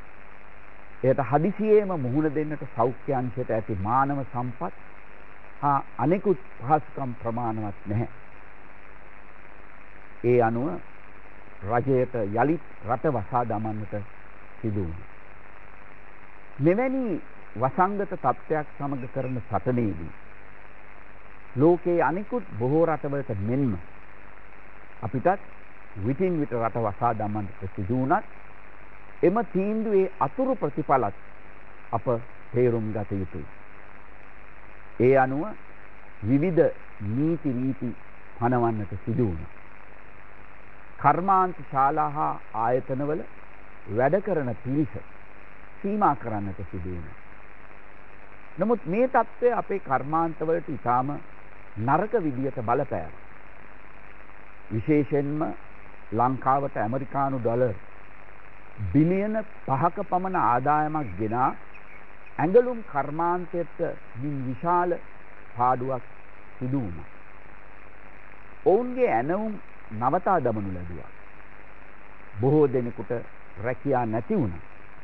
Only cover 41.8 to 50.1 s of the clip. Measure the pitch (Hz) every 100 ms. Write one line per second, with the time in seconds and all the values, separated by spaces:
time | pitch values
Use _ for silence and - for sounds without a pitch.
41.8 | 135 151 151 143 151 - - 107 117 127
42.8 | - 135 143 170 - - - - - -
43.8 | - 104 135 190 202 160 123 107 123 143
44.8 | 156 - - - - - - - - -
45.8 | 196 208 185 143 117 104 101 95 92 95
46.8 | 87 87 76 - - - - - - -
47.8 | - - - - - - - - 208 233
48.8 | 151 202 254 247 220 - 247 214 - 196
49.8 | - 131 135